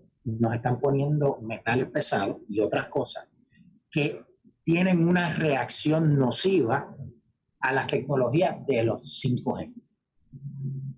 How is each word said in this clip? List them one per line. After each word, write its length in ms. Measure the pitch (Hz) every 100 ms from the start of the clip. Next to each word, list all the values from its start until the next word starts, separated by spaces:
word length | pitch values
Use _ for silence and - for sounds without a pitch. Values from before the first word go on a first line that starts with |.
| _ _
nos 300 | 113 113 113
están 260 | 120 123 123
poniendo 600 | 143 139 143 151 139 -
metales 480 | 110 107 113 120 -
pesados 500 | 151 - 110 101 - -
y 120 | 101
otras 280 | 107 135 -
cosas 400 | 143 127 - - _ _ _ - _ _
que 340 | 156 147 - - _ _ _
tienen 440 | - 170 185 175 170
una 240 | 175 170
reacción 840 | - 156 131 123 - 151 160 160 139
nociva 800 | 123 - 185 185 113 139 - - - - _ _ _ _
a 140 | 131
las 140 | 135 -
tecnologías 800 | 135 143 135 120 156 175 - -
de 180 | 120
los 360 | 117 107 - -
cinco 380 | 127 123 127 -
G. 160 | - - - _ _ _ _ - 139 135 - - -